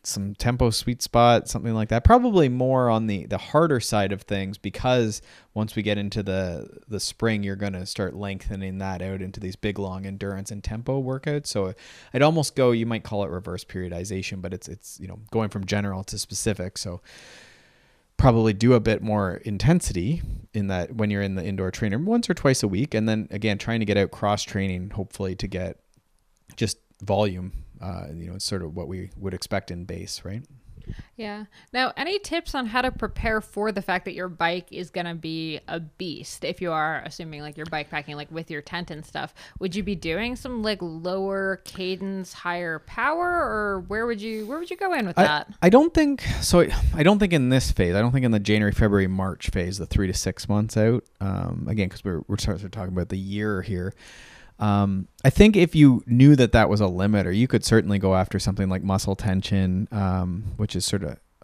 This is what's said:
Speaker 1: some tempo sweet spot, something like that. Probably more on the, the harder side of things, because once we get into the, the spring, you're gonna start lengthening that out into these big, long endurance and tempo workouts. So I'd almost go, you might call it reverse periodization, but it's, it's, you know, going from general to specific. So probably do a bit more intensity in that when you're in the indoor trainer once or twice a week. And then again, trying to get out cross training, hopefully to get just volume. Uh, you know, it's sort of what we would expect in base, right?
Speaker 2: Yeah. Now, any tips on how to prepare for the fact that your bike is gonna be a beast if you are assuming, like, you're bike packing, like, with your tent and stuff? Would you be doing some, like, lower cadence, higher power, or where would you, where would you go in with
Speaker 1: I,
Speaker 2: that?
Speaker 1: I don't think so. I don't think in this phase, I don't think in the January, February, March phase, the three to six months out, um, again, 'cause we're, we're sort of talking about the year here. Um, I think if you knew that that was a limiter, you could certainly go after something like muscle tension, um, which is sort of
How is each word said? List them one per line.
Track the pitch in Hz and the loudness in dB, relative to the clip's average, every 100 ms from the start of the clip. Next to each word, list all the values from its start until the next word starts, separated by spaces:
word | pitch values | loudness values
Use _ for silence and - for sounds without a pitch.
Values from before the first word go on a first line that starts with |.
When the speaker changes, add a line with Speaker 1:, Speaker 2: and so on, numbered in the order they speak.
Speaker 1:
some | - 104 98 | -8 -6 -6
tempo | 101 120 123 123 | -2 -2 2 2
sweet | 110 - 117 | 0 -4 -6
spot, | - 117 120 117 - | 0 6 6 6 2
something | 120 117 | -6 -4
like | 110 107 | -2 0
that. | 113 | 4
Probably | - 240 247 196 139 | 8 8 6 4 4
more | 123 127 131 123 | 2 2 4 4
on | 110 110 | 2 2
the, | 98 - | -4 -4
the | 98 | -6
harder | - 147 165 131 | 0 2 4 2
side | - 107 98 | 0 0 0
of | 98 | -2
things, | - 98 95 101 | -4 -4 -4 -6
because | 101 - 131 127 113 107 - - _ | -10 -4 2 2 2 -4 -12 -20 _
once | 107 110 - | -4 -4 -2
we | |
get | 104 104 | -2 -2
into | 101 110 | -2 -4
the, | 98 95 92 85 52 - - | -2 -2 -2 -6 -12 -20 -10
the | 104 | -8
spring, | - - 113 107 | -8 -2 0 0
you're | 101 | -2
gonna | 98 101 92 92 | -4 -6 -6 -8
start | - 95 78 | -6 -6 -6
lengthening | 101 95 - 98 95 95 | -8 -8 -8 -8 -8 -6
that | 95 92 | -6 -6
out | 92 95 | -6 -6
into | 92 107 | -8 -10
these | 98 | -10
big, | 90 104 101 | -6 -6 -4
long | 95 92 | -6 -8
endurance | 98 98 98 98 98 | -10 -8 -8 -8 -10
and | 101 | -10
tempo | - 110 123 135 | -8 -8 -4 -4
workouts. | 127 135 151 147 - | -4 -6 -4 -4 -4
So | 107 92 101 - - - | -4 -4 -6 -18 -20 -6
I'd | 127 | 4
almost | 147 160 139 - | 4 4 0 2
go, | 127 | 4
you | 117 | 4
might | 117 110 | 0 -4
call | - 104 | -4 -4
it | 98 | -4
reverse | 90 92 90 | -6 -8 -10
periodization, | - 92 90 87 95 95 92 95 | -10 -10 -8 -8 -6 -6 -6 -8
but | 90 | -8
it's, | 92 - | -10 -12
it's, | 92 - - | -16 -16 -16
you | 92 | -16
know, | 92 110 | -16 -4
going | 113 104 | -2 -2
from | 101 92 | -4 -2
general | 101 101 95 | -2 0 -4
to | - 104 | -8 -10
specific. | - 95 113 98 92 - | -8 -4 -4 -4 -6 -8
So | 101 87 - - - - - - _ _ _ _ _ - | -10 -10 -16 -20 -20 -20 -20 -20 _ _ _ _ _ 4
probably | 131 113 113 | 6 6 4
do | 98 117 | 4 6
a | 123 | 6
bit | 104 107 | 4 0
more | 107 104 95 87 | 0 0 0 -4
intensity | 113 101 131 175 - - 95 170 - - - | -6 0 2 2 0 -2 -2 -2 -4 -10 -6
in | 107 98 | -4 -2
that | 92 85 117 | -2 -4 -2
when | 104 | -2
you're | 101 | 0
in | 98 95 | -2 -4
the | |
indoor | 87 98 92 | -4 -4 -4
trainer | - 110 107 | -2 -2 -2
once | 180 240 - | 0 0 0
or | |
twice | 175 143 131 | 2 2 2
a | 104 | 0
week. | 98 110 | 0 0
And | 113 110 | 0 0
then | 110 101 | 0 -4
again, | 104 107 98 | -4 -2 -2
trying | - 113 | -2 -2
to | 104 | 0
get | 101 | 2
out | 92 | 0
cross | - 104 104 | 0 0 0
training, | - 101 98 90 95 | -2 -4 -4 -4 -6
hopefully | 107 95 - 95 92 | -8 -10 -6 -6 -6
to | 98 | -6
get | 92 90 - _ _ _ _ _ _ _ - | -6 -6 -10 _ _ _ _ _ _ _ -6
just | 110 - _ _ | -4 -6 _ _
volume. | 101 101 104 90 90 - - - | -2 0 0 -2 -8 -10 -14 -14
Uh, | 95 90 87 | -10 -10 -12
you | 80 85 | -12 -12
know, | 95 | -8
it's | |
sort | - 98 | -6 -6
of | 82 87 | -6 -10
what | 80 | -10
we | 92 92 - | -10 -10 -10
would | 95 | -8
expect | 92 - 101 - | -8 -6 -6 -6
in | 87 | -12
base, | 90 87 90 - | -10 -12 -10 -12
right? | 90 107 143 131 - - - - - - | -10 -12 -14 -20 -20 -18 -14 -14 -16 -14
Speaker 2:
Yeah. | 208 208 214 - _ | -12 -12 -14 -20 _
Now, | 247 262 - | -2 -2 -2
any | 294 403 | -4 -4
tips | 403 339 330 | -4 -6 -4
on | 277 233 | -6 -2
how | 247 | -2
to | 254 | -2
prepare | - 214 - 226 220 | -4 -6 -4 -2 -2
for | - - 214 | -4 -4 -4
the | 196 | -4
fact | 190 180 | -2 -4
that | 185 | -4
your | - 185 | -8 -10
bike | 165 170 180 175 | -2 -2 -2 -8
is | - 180 | -14 -10
gonna | 180 175 170 | -8 -6 -8
be | 160 160 160 151 - | -8 -6 -6 -8 -8
a | 165 | -10
beast | 156 - 185 139 - - | -10 -10 -10 -10 -14 -8
if | 143 180 | -8 -6
you | 180 | -4
are | 156 156 151 | -2 -2 -4
assuming, | 156 - 165 147 | -8 -14 -14 -12
like, | 147 151 | -14 -12
you're | 156 | -8
bike | 156 147 | -8 -6
packing, | 151 147 | -8 -8
like, | 147 147 | -12 -10
with | 165 165 | -12 -8
your | 151 | -10
tent | - 175 165 | -8 -10 -8
and | 156 | -12
stuff? | - 151 - - - - | -12 -10 -10 -14 -20 -10
Would | 185 | -8
you | 185 | -6
be | 202 180 | -6 -6
doing | 165 160 233 247 | -4 -4 -4 -8
some, | 247 240 | -8 -6
like, | 214 208 | -4 -4
lower | 175 160 175 190 190 196 190 185 | -8 -8 -6 -4 -4 -4 -4 -6
cadence, | - - 185 185 196 196 185 | -10 -8 -6 -6 -6 -8 -10
higher | - 175 175 170 160 | -10 -6 -6 -6 -8
power, | - - 254 330 349 | -10 -4 -2 0 -2
or | 349 262 214 208 196 180 | -2 -2 -2 -4 -4 -6
where | 214 240 | -4 -4
would | 220 | -4
you, | 220 220 214 | -6 -8 -6
where | 302 | -8
would | 349 | -8
you | 359 | -4
go | 381 | -2
in | 320 | 0
with | 196 170 | 0 4
Speaker 1:
I, | |
Speaker 2:
that? | 160 151 - - | 4 4 -6 4
Speaker 1:
I | 175 | 8
don't | 240 330 | 8 8
think | 330 294 269 - - | 4 2 0 -2 -2
so. | - 175 - - - | 4 6 6 4 2
I | - | 6
don't | 156 208 | 6 6
think | 202 | 4
in | 165 127 | 4 4
this | 131 - | 4 2
phase, | - 90 95 | 2 2 4
I | |
don't | 120 | 4
think | 131 | 4
in | 123 | 4
the | 110 | 2
January, | 98 107 104 | 2 4 4
February, | 101 110 101 95 | 4 4 4 2
March | 95 95 - - | 0 -2 -4 -4
phase, | 98 87 95 | -2 -4 -4
the | 82 | -2
three | - 95 | 0 0
to | |
six | 92 95 - - | 0 -4 -6 -2
months | 104 110 110 | -2 0 2
out, | 110 123 _ _ | 2 2 _ _
um, | 98 95 87 85 80 | -4 -4 -4 -6 -4
again, | 107 92 | -2 -2
'cause | - | -4
we're, | 101 85 - | -6 -6 -4
we're | 98 | -4
sort | - 101 | -2 -4
of | 101 | -8
talking | 110 92 | -10 -6
about | 90 85 | -4 -4
the | 95 | -6
year | 95 101 107 98 | -6 -4 -2 -4
here. | 90 90 90 - - - - - - - | -4 -6 -6 -10 -20 -20 -20 -20 -20 -4
Um, | 107 101 98 95 90 - | 2 2 2 0 -6 2
I | 135 | 2
think | - 214 202 | 8 8 8
if | 170 | 4
you | 156 143 120 - | 8 8 8 2
knew | 120 139 143 | 8 10 10
that | 117 | 8
that | 117 90 | 6 6
was | 104 | 4
a | |
limiter, | 98 90 101 104 90 98 | 2 2 2 2 2 2
you | 127 | 2
could | 110 | 2
certainly | - 113 85 101 | 6 4 4 2
go | 95 | 4
after | 92 92 98 | 4 2 0
something | - 95 95 | -2 0 -2
like | 92 | 0
muscle | 98 95 - 95 | 0 0 0 -2
tension, | 110 95 - 98 95 92 107 | 0 0 2 2 4 2 0
um, | 104 95 92 92 90 107 - | 0 2 2 0 -4 -6 -4
which | 104 90 | -2 -2
is | |
sort | - 101 | -2 -2
of | 80 62 _ _ | -4 -8 _ _